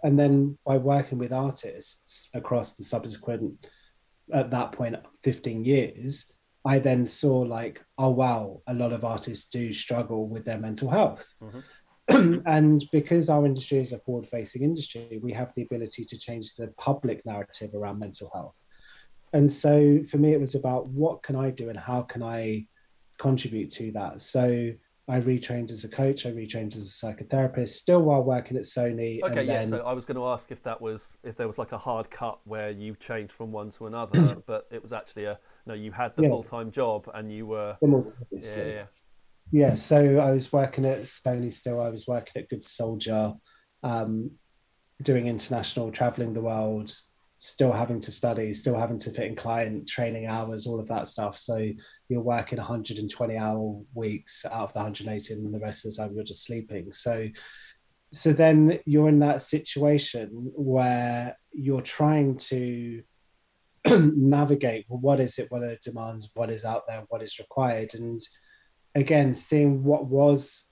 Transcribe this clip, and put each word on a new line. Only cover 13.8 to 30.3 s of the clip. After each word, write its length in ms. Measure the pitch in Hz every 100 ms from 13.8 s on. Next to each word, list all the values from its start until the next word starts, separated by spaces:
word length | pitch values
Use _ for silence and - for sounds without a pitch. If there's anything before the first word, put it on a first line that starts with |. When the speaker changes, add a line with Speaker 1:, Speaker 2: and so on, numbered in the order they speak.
| 127
Speaker 1:
a 60 | 120
forward-facing 640 | - 123 113 117 104 123
industry, 560 | 143 165 143 117 117 110
we 120 | 120
have 200 | 110 127 -
the 80 |
ability 420 | 120 120 113 - 113
to 120 | 113
change 360 | - 117 110 -
the 120 | 113 -
public 480 | - 139 123 110 -
narrative 480 | 104 101 - 107
around 260 | 104 104 101
mental 300 | 104 92 -
health. 240 | 95 69 - _ - - - - - -
And 180 | 151 143
so 480 | 143 151 147 147 147 147
for 80 | 147
me, 140 | 151
it 80 | 151
was 160 | 135 135
about 320 | 127 127 131
what 340 | 135 160 -
can 140 | - 135
I 140 | 135
do 160 | 131 117
and 80 | 107
how 240 | - 123
can 200 | 123 120
I 440 | 117 117 113 110 110 _ _ _ _ -
contribute 500 | 139 131 117 110 -
to 200 | - 113
that? 300 | 107 95 -
So 500 | - 131 123 120 117 113 _ _ -
I 100 | 127
retrained 500 | 123 127 - 120 117
as 140 | 110
a 60 | 110
coach, 360 | - 135 139 123
I 60 |
retrained 460 | 117 110 113 107 110
as 80 | 98
a 200 | - 110
psychotherapist, 640 | 107 - 135 131 - 120
still 320 | - - 180
while 200 | 156 139
working 320 | 127 123 - 127
at 80 |
Sony. 580 | - - 120 117 117 113
Speaker 2:
Okay, 180 | - 120
Speaker 1:
And 80 | 131
Speaker 2:
yeah, 120 | 123
Speaker 1:
then 80 | 110
Speaker 2:
so 80 | 113
I 120 | 120
was 140 | 127 -
gonna 200 | 127
ask 240 | 123